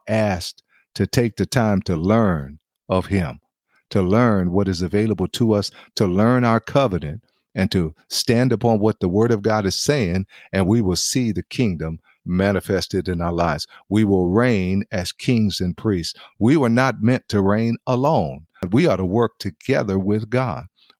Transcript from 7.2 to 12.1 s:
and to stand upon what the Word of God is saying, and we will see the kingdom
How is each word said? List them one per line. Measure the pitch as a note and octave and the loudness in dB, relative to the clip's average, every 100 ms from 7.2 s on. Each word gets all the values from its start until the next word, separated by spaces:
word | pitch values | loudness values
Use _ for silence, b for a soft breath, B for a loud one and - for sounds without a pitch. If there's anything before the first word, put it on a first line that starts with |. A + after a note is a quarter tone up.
| _ _ _ - | _ _ _ -4
and | F#2+ | 0
to | G2 D#2+ - b | 0 -2 -8 b
stand | - - A#2 B2+ | -6 0 2 2
upon | A2 A#2+ A2 | 2 2 2
what | G#2+ - | 0 0
the | F#2+ | 0
Word | F#2+ A#2 | 2 2
of | A2 | 2
God | G#2+ G#2+ F#2+ | 0 0 0
is | - | -2
saying, | - D3 F#2+ F#2 G2 B B | 0 0 0 -2 -4 B B
and | F#2+ F#2 | -2 2
we | A#2 | 2
will | F#2+ F2 | 2 -2
see | - C3+ A#2+ | -2 -2 -2
the | F2+ | -4
kingdom | - - A#2 E2 D#2+ E2 b | -6 -2 -2 -2 -8 -10 b